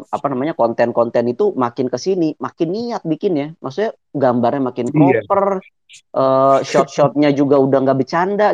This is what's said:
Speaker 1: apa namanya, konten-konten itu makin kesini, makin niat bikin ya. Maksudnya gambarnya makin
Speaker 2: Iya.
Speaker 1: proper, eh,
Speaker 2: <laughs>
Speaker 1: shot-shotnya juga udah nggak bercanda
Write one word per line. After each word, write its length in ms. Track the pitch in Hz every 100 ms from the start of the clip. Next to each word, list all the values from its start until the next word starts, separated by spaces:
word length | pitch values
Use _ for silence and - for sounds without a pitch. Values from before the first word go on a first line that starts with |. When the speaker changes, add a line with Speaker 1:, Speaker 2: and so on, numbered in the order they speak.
| -
Speaker 1:
apa 180 | - 143
namanya, 200 | 127 147 160
konten-konten 680 | 117 113 120 120 117 123 120
itu 240 | 120 208
makin 320 | 131 120 - 127
kesini, 440 | 127 185 190 156 -
makin 280 | - - 165
niat 320 | 202 240 214 165
bikin 280 | 156 196 151
ya. 100 | 147 165
Maksudnya 320 | 131 139 220 - _ -
gambarnya 440 | 127 120 120 143 127
makin 140 | 123 123
Speaker 2:
Iya. 280 | 151 143 113
Speaker 1:
proper, 400 | 107 196 196 196 - _ _ - _ -
eh, 400 | 135 131 135 135 -
Speaker 2:
<laughs> 40 |
Speaker 1:
shot-shotnya 600 | 147 135 - 143 139 147 135
juga 220 | 143 143
udah 160 | 135 139 135
nggak 140 | 135
bercanda 460 | - 170 185 202 214